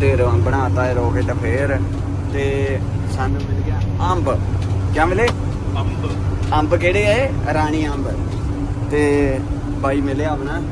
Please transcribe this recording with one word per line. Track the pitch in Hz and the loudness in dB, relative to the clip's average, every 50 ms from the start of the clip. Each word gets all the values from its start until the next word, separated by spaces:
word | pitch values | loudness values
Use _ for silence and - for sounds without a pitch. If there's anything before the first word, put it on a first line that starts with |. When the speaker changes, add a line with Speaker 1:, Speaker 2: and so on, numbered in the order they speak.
Speaker 1:
ਤੇ | 139 139 135 | 4 4 4
ਰ-, | 127 123 | 4 4
ਬਣਾਤਾ | 120 120 - 135 135 131 139 135 123 131 127 127 | 4 4 2 2 2 2 2 2 2 2 2 2
ਹੈ | 127 127 | 0 0
ਰੋਕਟ | 123 120 120 120 127 123 - - - 117 | 0 0 0 0 0 0 0 -2 -2 0
ਫੇਰ। | 117 120 131 139 143 139 131 - - - - - - - - - - - | 0 0 0 0 0 0 0 -2 -2 -2 -4 -4 -4 -4 -4 -4 -4 -2
ਤੇ | 139 139 139 139 139 135 135 135 127 - - - - - - - | -2 0 0 0 0 0 0 -2 -2 -2 -2 -2 -2 -2 -2 -2
ਸਾਨੂੰ | - 127 131 135 - - | -2 0 0 0 -2 -2
ਮਿਲ | - - - - | -2 -2 -2 0
ਗਿਆ | - - - - - - - 160 180 185 | 0 0 0 0 -2 -2 0 0 0 0
ਅੰਬ। | 175 147 139 120 - - - - - - - - - - - - | 2 2 0 0 0 0 0 0 0 0 0 -2 0 0 0 0
ਕਿਆ | 151 156 | 2 2
ਮਿਲੇ? | 175 185 202 233 247 - - - - - - - - - - | 2 2 2 2 2 2 0 -2 -2 -2 -2 -2 -2 -2 -2
Speaker 2:
ਅੰਬ। | - - - - - - - - - - - - - - - | -2 -2 -2 -2 -2 -4 -2 -2 -2 -2 -2 -2 0 0 2
Speaker 1:
ਅੰਬ | 151 151 151 175 | 2 2 2 2
ਕਿਹੜੇ | 175 170 175 185 202 208 | 2 4 4 2 4 4
ਆ | 208 208 | 4 4
ਇਹ? | 240 269 269 - - - 147 151 | 2 2 0 0 -2 -2 0 0
ਰਾਣੀ | 156 156 151 151 156 151 147 | 0 0 0 0 0 0 0
ਅੰਬ। | 143 139 - - - - - - - - - - - - - - - - - - | -2 -2 -2 -2 -2 -2 -4 -4 -4 -2 -2 -2 -2 -2 -2 -4 -4 -4 -4 -2
ਤੇ | - 147 147 147 143 143 143 139 131 131 - - - - - - | 2 2 4 4 4 4 4 2 2 0 -2 -4 -4 -4 -4 -4
ਬਾਈ | - - - 139 139 143 | -4 -2 0 0 0 0
ਮਿਲਿਆ | 139 139 135 135 151 156 | 0 0 0 0 -2 -2
ਆਪਣਾ | 151 - 135 143 151 - - - | -2 -2 -4 -4 -4 -4 -4 -4